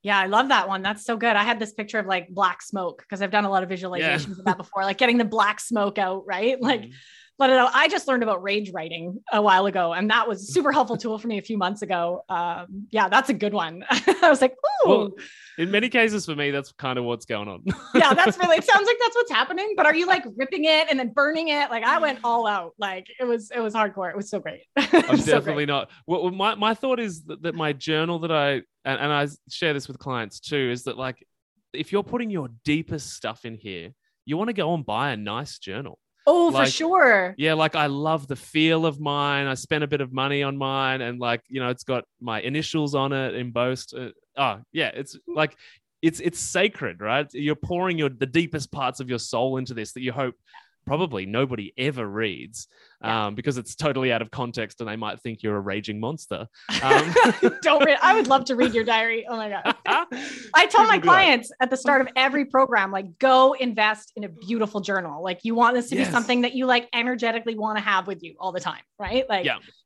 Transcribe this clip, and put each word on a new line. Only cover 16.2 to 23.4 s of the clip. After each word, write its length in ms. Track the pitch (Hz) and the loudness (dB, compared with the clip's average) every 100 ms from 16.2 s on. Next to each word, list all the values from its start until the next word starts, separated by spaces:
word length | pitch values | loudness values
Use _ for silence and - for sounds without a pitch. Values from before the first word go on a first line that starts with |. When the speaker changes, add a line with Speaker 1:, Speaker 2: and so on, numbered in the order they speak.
Speaker 2:
for 100 | 170 | -4
me, 160 | 147 143 | -4 -2
that's 220 | 139 135 | -2 -6
kind 260 | - 135 127 | -8 -4 -2
of 60 | |
what's 220 | 120 117 - | -2 -6 -4
going 220 | 107 104 | -6 -6
on. 160 | 92 190 | -8 -6
<laughs> 280 | - - | -6 2
Speaker 1:
Yeah, 200 | - 302 | 4 6
that's 240 | 262 359 359 | 6 4 4
really, 180 | 359 320 | 2 4
it 80 | |
sounds 220 | - 403 415 | 6 4 4
like 100 | 480 | 2
that's 160 | 480 480 | 2 0
what's 140 | 480 | 0
happening, 440 | 226 262 359 415 403 | 0 0 -2 -4 2
but 80 | |
are 100 | 302 | 4
you, 120 | 320 349 | 4 2
like, 180 | 370 240 202 | 0 0 -8
ripping 280 | 262 - | -6 0
it 220 | 311 311 320 | 2 2 2
and 80 | 269 | -2
then 140 | 240 | -2
burning 360 | - 285 320 320 | 0 0 0 -2
it? 200 | 294 285 | 0 0
Like, 160 | 233 | 0
I 140 | 240 320 | 0 2
went 220 | 311 254 | 0 -2
all 220 | 233 233 226 | 0 0 0
out. 260 | 202 170 _ | -2 -6 _
Like, 280 | 202 185 190 240 | -8 -8 -14 -8
it 60 | |
was, 260 | 247 233 | -4 -4